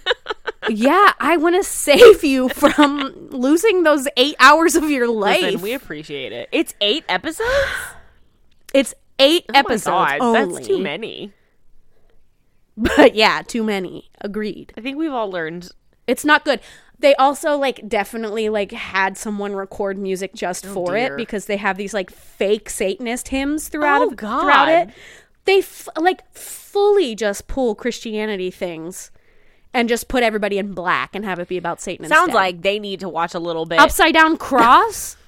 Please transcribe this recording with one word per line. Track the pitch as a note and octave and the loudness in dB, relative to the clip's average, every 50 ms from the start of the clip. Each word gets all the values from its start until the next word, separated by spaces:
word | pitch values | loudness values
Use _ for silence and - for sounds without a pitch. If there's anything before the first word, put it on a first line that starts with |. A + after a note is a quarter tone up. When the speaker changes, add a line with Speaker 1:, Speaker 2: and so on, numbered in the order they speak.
| - | -6
Speaker 1:
<laughs> | - - - _ - G#4+ - - - - - - G#3+ | -6 -6 -6 _ -12 -14 -12 -12 -14 -14 -10 -6 -6
Speaker 2:
Yeah, | A#3 G3+ A3+ C4+ D#4 F#4 G#4 F#4+ - - | -4 2 2 4 4 6 4 4 4 2
I | - C#4 E4 | 0 0 0
wanna | F4 C#4+ F4 E4+ F4+ F#4+ | 2 2 2 2 2 0
save | - - - - - C#4+ - A#4+ A#4 G4+ E4 - | -2 -6 -6 0 2 6 10 12 12 12 10 6
you | D4 C4+ C4 B3+ B3+ | 0 2 2 0 0
from | - - D4 C#4+ - - D4+ C#4+ C#4+ D4 C#4 C4+ - | -2 2 2 2 4 4 4 2 2 -2 -6 -8 -10
<laughs> | - - - | -14 -18 -12
losing | - C4 A#3+ C4 D4+ E4+ - A4+ G4 F#4 E4+ | -6 -2 2 2 2 4 4 2 2 4 4
those | D#4 D4 D4 B3+ C#4 - | 4 2 2 0 -4 0
eight | - B3+ D4 - - | 2 2 2 4 6
hours | B3+ C4+ D4 D#4+ E4 E4+ - | 8 8 8 8 6 4 2
of | E4 C#4+ D#4 | 2 0 0
your | D4 C4 A#3+ | 0 0 0
Speaker 1:
Listen, | A#3 A#3 A3 G3 G#3 B3 E4+ F#4 - F#3+ | 0 0 0 0 2 2 2 2 0 -2
Speaker 2:
life. | F3 F3+ | -4 -4
Speaker 1:
we | G3+ A#3+ | -6 -6
appreciate | C4+ - - D#3+ D3+ D3+ - D3+ C#3 C3 A2 G2+ | -8 -8 -12 -14 -14 -12 -12 -10 -10 -10 -10 -10
it. | A#2+ A#2+ - | -12 -12 -6
It's | - C#4 E4 - - - | -4 -4 -4 -4 -4 -4
eight | G3+ G#3 A3 D#4+ - - | -2 -2 -2 -2 -2 -4
episodes? | - - - D#4 - - A4 A#4+ | -4 -4 -4 -6 -8 -6 -4 -2
Speaker 2:
<sighs> | C5 C#5 C#5 C5+ C5+ - - - - - - - _ _ _ _ _ _ _ _ _ _ _ - - | 0 -2 -2 -2 -6 -8 -10 -12 -16 -20 -20 -20 _ _ _ _ _ _ _ _ _ _ _ -2 0
It's | C4+ C4+ - - - _ _ _ - | 0 0 0 -6 -16 _ _ _ 2
eight | C4+ C#4+ D#4+ F4 - - | 2 2 2 2 -2 0
Speaker 1:
Oh | - | 0
my | C#4 | 2
Speaker 2:
episodes | C#4 - A#3+ A3 - C#4+ - F#3 F3+ D3 C#3 D3 | 2 2 -2 -4 -2 -2 0 0 0 0 0 0
Speaker 1:
God, | C4 A#3+ A3+ | 0 2 2
that's | A3+ C#4 F4 E4+ - C4 | 2 0 -2 -4 -10 -6
too | G#3+ - | -4 -4
Speaker 2:
only. | - F#3 | -4 -2
Speaker 1:
many. | - C#3+ - A3+ E3+ D#2 B1 B2+ G3+ - _ _ _ _ _ _ - - - - - - - - _ _ - - _ _ _ _ _ _ _ _ _ _ | -6 -6 -8 -10 -12 -12 -14 -16 -16 -18 _ _ _ _ _ _ -20 -20 -20 -20 -20 -20 -20 -20 _ _ -20 -20 _ _ _ _ _ _ _ _ _ _
Speaker 2:
But | - A3 - - A#3+ D4+ B3 G3+ | -4 -2 0 4 6 6 6 6
yeah, | G#3 G#3+ G3 E3 D3+ D#3 | 6 2 2 2 0 -6
too | - - A#3+ A3 | -8 -6 -4 -4
many. | G#3+ G#3 G3 F#3 F3 - - - - _ _ | -2 -2 -4 -6 -8 -12 -16 -20 -20 _ _
Agreed. | - G#3 G3 G#3+ G#3+ G#3+ - - - - - | -14 -10 -8 -8 -8 -8 -10 -12 -16 -18 -18
Speaker 1:
I | - | -12
think | G#3+ C4 C4+ C#4+ | -12 -10 -8 -6
we've | D#4+ D#4+ C#4 | -6 -6 -4
all | B3 A3 G3 | -6 -6 -6
learned. | F#3 F3+ D#3+ D#3 E3 F3 F3 - - _ _ _ _ _ _ - | -6 -6 -8 -8 -8 -12 -14 -16 -20 _ _ _ _ _ _ -4
Speaker 2:
It's | B3+ - - | -4 -2 2
not | D4 D4+ D4 D4+ | 2 2 2 2
good. | D#4 C4 A3 - - - - _ _ _ _ | 0 -4 -4 -4 -14 -20 -20 _ _ _ _
They | - C#4 C#4 | 2 2 4
also, | - C4+ C#4 C#4+ C4 - D#4+ D4 | 4 4 2 2 0 -2 -2 -2
like, | C#4+ C#4 C4 - - - G#3 | 0 0 -2 -4 -6 -8 -4
definitely, | A3 G#3+ G3 - - A3 A3+ G#3+ G3 A#3 A3 G#3+ | -4 -4 -4 -4 -6 -8 -8 -6 -6 -4 -4 -2
like, | G#3+ G#3+ G3+ G3 A3 | -2 -2 -4 -4 -8
had | A3+ - - - F#3+ F#3+ G3 G3 | -12 -14 -6 -2 -2 -2 -2 -2
someone | - - A3+ G#3 G3+ G3+ G3+ G3+ | -6 -8 -8 -6 -6 -6 -6 -6
record | G3 G3 F#3+ - - G#3 G3 G3 G3 | -6 -8 -10 -8 -6 -6 -4 -4 -6
music | G3+ F#3+ F#3+ F3+ G3 F#3 - | -6 -6 -6 -6 -6 -10 -8
just | - - F3+ F3+ - - | -8 -6 -6 -6 -8 -10
Speaker 1:
Oh, | G3 G3+ | -10 -8
Speaker 2:
for | G3 F3 F3 F3+ | -6 -4 -2 -2
it | G#3+ B3 C4+ | -2 -2 -2
Speaker 1:
dear. | - | -4
Speaker 2:
because | - A#3 - - G#3 - | -8 -10 -8 -8 -10 -6
they | - G#3 G3 | -6 -6 -4
have | G3+ G3+ F#3+ | -4 -4 -4
these, | F#3 G3 G3 A3 | -4 -8 -6 -6
like, | G#3 F#3 - | -6 -6 -6
fake | - - - - - - - G3 G#3 A3+ - - | -12 -20 -20 -20 -6 -4 0 0 0 0 -2 -10
Satanist | - - A3+ F#3+ G3 - B3+ A#3 A#3 B3 - - | -8 -4 -4 -4 -4 -4 -6 -8 -8 -8 -8 -6
hymns | - C4+ C#4 C#4+ D4 D#4 - - | -4 -4 -2 -2 -4 -6 -6 -8
throughout | - D#4 D4 D4 C#4+ C#4 B4+ | -6 -2 0 2 2 2 2
Speaker 1:
Oh, | A4 | 0
Speaker 2:
of, | B3+ G3+ | -2 -6
throughout | A3 G#3 A3+ C4+ E4+ F#4 D4 C#4 C#4+ D4+ | -10 -6 -4 -2 2 4 4 4 4 4
it. | D#4+ E4+ - G3+ | 2 2 0 -2
Speaker 1:
God. | - - - - - - _ _ _ _ _ | -8 -20 -20 -20 -20 -20 _ _ _ _ _
Speaker 2:
They | - F#4+ G4 | 0 2 2
f-, | F4+ - - - - - - | 0 -2 -10 -18 -20 -14 -8
like, | D#4+ D#4+ F4+ F#4 - - _ _ | -2 0 0 0 -2 -8 _ _
fully | - - - - - - - - G4+ G4+ G#4 G#4 G4+ F4+ B3+ A3 | -20 -18 -18 -18 -18 -20 -8 -2 0 2 4 4 2 2 0 -2
just | G3 A3 G#3 G3+ - - | -4 -4 -4 -4 -4 -8
pull | _ - C4+ C4 A#3 G#3 | _ -4 -2 -2 -2 -2
Christianity | - - B3 A3+ - - A#3 G#3+ G#3+ G#3+ G#3+ G#3 F#3+ F#3 F#3 | -4 -6 -6 -6 -6 -10 -8 -8 -6 -6 -6 -6 -6 -6 -8
things | F3+ - G3 F3+ E3+ D#3+ D#3+ E3 F#3 - - - - - _ _ _ - _ _ _ _ _ - _ | -8 -8 -10 -10 -8 -10 -12 -14 -14 -14 -18 -20 -20 -20 _ _ _ -20 _ _ _ _ _ -6 _
and | B3+ A#3+ A3+ | -2 -2 0
just | A#3+ A3+ - - | -2 -4 -4 -4
put | - C4 A#3+ | -2 0 0
everybody | A3+ G#3+ G#3+ G3+ G3+ G3 | 0 -2 -2 -4 -4 -4
in | G3+ F#3+ G3+ F#3+ | -4 -6 -6 -8
black | F3+ F3 F3+ E3 C3+ B2+ C#3 - | -8 -4 -2 -2 -2 -2 -4 -8
and | E3+ G#3 | -10 -8
have | G#3 F#3 E3+ | -6 -6 -8
it | F3 - | -8 -8
be | F3+ F3+ | -8 -6
about | E3 F3 E3+ - - | -6 -6 -8 -8 -8
Satan | G#3 F3 - - D#3 | -12 -10 -10 -4 2
Speaker 1:
Sounds | D4+ D#4+ E4+ F4+ | 2 4 4 4
Speaker 2:
instead. | B3 | 2
Speaker 1:
like | A3 F#3+ F#3 F3+ E3+ E3 | 0 0 0 -2 -2 -2
they | G3 G3+ G#3+ | -2 -2 -2
need | G#3 G3+ G3 E3+ | -6 -8 -10 -10
to | F3+ F#3 | -10 -8
watch | D#3 E3 E3 F3 - | -4 -4 -4 -4 -4
a | F3+ | -8
little | E3 E3+ E3 E3 D#3+ | -6 -6 -6 -6 -4
bit. | E3 E3+ E3 | -4 4 4
Speaker 2:
Upside | - - - - - D#4+ E4 | 4 4 4 2 0 2 4
down | D#4+ D#4+ D#4+ D#4+ - | 4 4 4 2 -2
cross? | - - C4+ B3+ A3+ A#3 C4 E4 G4 A4+ G4 - - - - - _ | -4 -2 2 4 6 6 6 6 4 2 -2 -8 -12 -14 -14 -18 _